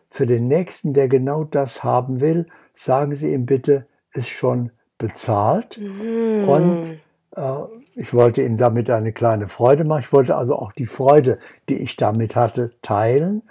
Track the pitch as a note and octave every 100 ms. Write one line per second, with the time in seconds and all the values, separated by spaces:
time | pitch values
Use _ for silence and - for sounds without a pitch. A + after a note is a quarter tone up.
0 | _ - B2 A#2+ A#2+ D#3 F3+ - E3 C#3
1 | C3+ C3 C3+ D3+ D#3 D3 C3+ - B2 A#2+
2 | B2+ B2+ D3+ E3 E3 _ _ - - C3
3 | C#3+ C#3+ D3+ C#3+ B2 C3 D3 C#3 A#2+ _
4 | _ B2 A#2 - B2+ B2 A#2+ - _ -
5 | G#2+ - - G#2 G#2+ F3+ A#3 A3+ G#3 G3
6 | A3 A3+ A3+ G#3+ G3 D3 F3 E3+ E3 D#3+
7 | _ _ _ - C3+ C3+ - - - B3+
8 | - A#2+ A#2+ A#2 B2+ A2 B2 A#2 A#2 A2+
9 | A2 - A#2 A2 G2+ - A#2+ D3 D#3 D3+
10 | - C#3+ B2+ - B2 C#3+ G2 - A#2 -
11 | C3 D3+ B2+ - - _ - C3+ B2+ -
12 | G#2+ A2 A2+ A#2+ A2+ - A#2+ - - G#2
13 | A2+ C3 F3 G#3+ -